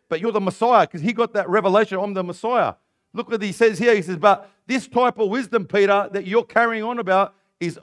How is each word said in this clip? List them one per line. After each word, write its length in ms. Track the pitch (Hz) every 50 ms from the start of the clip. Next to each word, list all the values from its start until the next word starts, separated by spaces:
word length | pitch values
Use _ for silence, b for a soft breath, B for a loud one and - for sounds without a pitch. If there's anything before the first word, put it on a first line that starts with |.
| _ -
"But 100 | 165 160
you're 120 | 202 233
the 100 | 202 208
Messiah," 460 | 196 185 185 - 226 247 240 202 160
'cause 140 | - - 160
he 120 | 151 240 202
got 200 | 226 233 226 -
that 140 | 202 175
revelation, 520 | 180 185 214 - 196 196 214 214 - 190 185
"I'm 160 | 202 208 196
the 80 | 190 180
Messiah." 520 | 175 170 - - 233 247 226 156 104 - _ _ _ _ _ _ _ -
Look 160 | 165 - -
what 120 | 233 196
he 100 | 214 196
says 280 | 165 - 233 220 196 151
here. 160 | 240 240 220
He 60 | 202
says, 160 | 156 180 180
But 340 | 156 180 202 190 B B B B B B
this 200 | - 262 247 -
type 320 | - - 240 254 240 - 220
of 100 | 214 190
wisdom, 360 | 220 269 226 - 240 226 170
Peter, 440 | - 196 208 196 196 202 202 196 202
that 160 | 190 196 180
you're 160 | 185 208 233 226
carrying 400 | - - 226 233 233 226 220 214
on 160 | 233 247 233
about, 360 | 196 190 185 190 196 - - _ _ _ _ -
is 200 | 175 165 - -